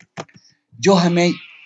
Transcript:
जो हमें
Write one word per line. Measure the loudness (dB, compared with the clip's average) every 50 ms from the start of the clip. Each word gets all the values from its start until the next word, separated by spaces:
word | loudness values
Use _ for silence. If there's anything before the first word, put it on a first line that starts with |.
| _ _ _ -20 -20 -20 -20 -20 _ _ _ _ _ _ _ -4
जो | 0 2 2
हमें | 2 2 0 0 0 0 -2 -2 -6 -10 -20 -20 -20 -20